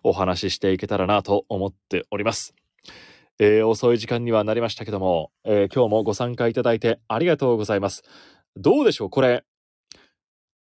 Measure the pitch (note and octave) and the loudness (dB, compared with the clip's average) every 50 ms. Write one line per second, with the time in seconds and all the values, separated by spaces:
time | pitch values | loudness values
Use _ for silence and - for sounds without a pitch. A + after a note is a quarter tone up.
0 | - - F#2 F#2+ F#2+ F#2 F2+ - - F#2 - - - F#2+ F#2+ F#2 G#2 - G#2 F#2+ | 0 0 0 0 0 -2 -2 -2 -4 -6 -6 -2 -2 -2 -2 -2 -4 -4 -4 -2
1 | F#2 F#2 G#2 G2+ - - G2+ G#2 - - G#2+ F#2+ G2 F#2+ - _ _ - F#2 F2+ | 0 0 0 0 0 0 -2 -2 -2 -4 -6 -4 -4 -6 -8 _ _ -6 -6 -6
2 | - - G#2+ G2+ G#2 A2+ A2+ - - - _ _ _ _ _ _ _ - - - | -6 -6 -6 -6 -4 -4 -4 -6 -8 -12 _ _ _ _ _ _ _ -20 -20 -20
3 | - - - _ _ _ _ - G#2+ G#2 G#2+ A2 A2 A2+ A2 - - A#2+ A#2+ A2+ | -20 -20 -20 _ _ _ _ 2 4 6 6 6 4 4 2 2 2 2 2 2
4 | A2+ - A#2+ A#2 A#2+ A#2+ A2+ G#2+ G#2 G#2+ A2 A#2 A#2 G#2+ - - A2 G#2 G#2 F#2+ | 0 -2 -4 -4 -2 0 0 0 2 0 0 -2 -2 -4 -6 -8 -10 -8 -6 -4
5 | F#2+ F#2 F2 E2 D#2 - _ _ - A2 G#2 G#2 G2+ F#2+ - C3+ B2 G#2+ G#2 A2 | -2 0 0 0 -2 -6 _ _ -4 0 0 2 0 0 2 0 2 2 2 0
6 | G#2 A2 G2 - B2 A#2+ B2 A#2 A#2+ A#2 A2+ B2+ A#2+ A#2+ A#2 A2 - A2+ A2+ - | 0 0 -4 -4 -4 -6 -4 -2 -2 -2 0 0 0 0 0 0 0 -2 -2 -2
7 | _ - A2 A#2 E3+ F3+ D#3 - C#3 B2 A#2+ A2 G#2 A2 G#2+ G2 G2+ F#2+ - - | _ -6 -4 -2 0 0 0 0 2 0 0 0 0 -2 -2 -2 -2 -2 -6 -8
8 | - _ - - - - _ _ _ _ - G2 F#2+ D#3+ A#3 D4 C#4+ G#3 - - | -18 _ -20 -20 -20 -20 _ _ _ _ -10 -2 2 4 4 4 4 2 2 0
9 | A2 F#2+ - C3+ C3 B2 B2 - - _ _ _ _ _ _ _ _ _ - - | -6 -4 -2 0 2 2 2 0 -4 _ _ _ _ _ _ _ _ _ -20 -20
10 | _ _ _ _ _ _ _ _ _ _ _ _ _ | _ _ _ _ _ _ _ _ _ _ _ _ _